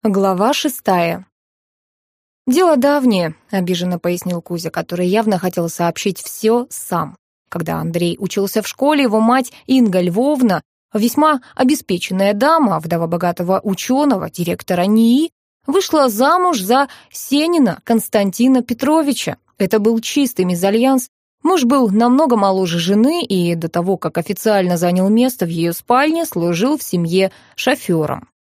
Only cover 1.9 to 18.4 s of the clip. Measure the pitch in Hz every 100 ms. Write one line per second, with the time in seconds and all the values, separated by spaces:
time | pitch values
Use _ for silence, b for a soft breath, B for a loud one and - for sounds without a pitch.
1.9 | _ _ _ _ _ - 262 370 294 277
2.9 | 294 254 196 165 156 _ 196 180 175 180
3.9 | 175 175 180 180 175 - 175 170 - 170
4.9 | 175 180 208 220 185 185 175 170 - 170
5.9 | 170 202 180 - - 220 240 247 - -
6.9 | 175 156 170 _ _ _ 170 165 165 165
7.9 | 165 170 - 190 - 196 226 208 - 277
8.9 | 302 254 220 226 254 254 B - 262 226
9.9 | 185 180 175 269 294 247 170 - _ _
10.9 | 220 233 - 311 285 B - 254 294 -
11.9 | 180 - 185 196 208 277 330 254 160 160
12.9 | 170 165 170 175 175 175 190 208 190 -
13.9 | 254 294 208 160 - 170 - - 180 190
14.9 | 220 226 254 330 _ _ _ - 330 381
15.9 | 311 269 208 269 359 359 285 185 254 277
16.9 | B B - - 285 320 349 233 - -
17.9 | 226 - 220 202 -